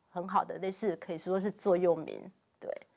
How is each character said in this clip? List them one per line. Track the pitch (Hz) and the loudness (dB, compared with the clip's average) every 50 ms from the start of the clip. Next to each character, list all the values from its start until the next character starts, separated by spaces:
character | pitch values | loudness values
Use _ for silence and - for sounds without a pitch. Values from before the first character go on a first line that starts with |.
| _ _ | _ _
很 | - 175 175 196 | -8 -6 -4 0
好 | 214 190 180 | 2 2 2
的， | 170 170 165 | 0 -2 -4
类 | 180 190 | -4 -4
似 | 190 - - 202 165 165 | -4 -2 0 -2 -2 -2
可 | - - | -4 -8
以 | 175 160 | -8 -6
说 | - 180 185 190 | -2 0 0 0
是 | 185 208 | 0 -2
座 | 190 - - 208 180 | -4 0 2 4 4
右 | 175 180 175 165 | 6 6 4 4
铭， | 160 156 60 52 52 - 190 - _ _ _ _ _ | 2 0 -4 -8 -10 -12 -14 -18 _ _ _ _ _
对。 | - - - - - - _ | -10 -10 -10 -10 -12 -18 _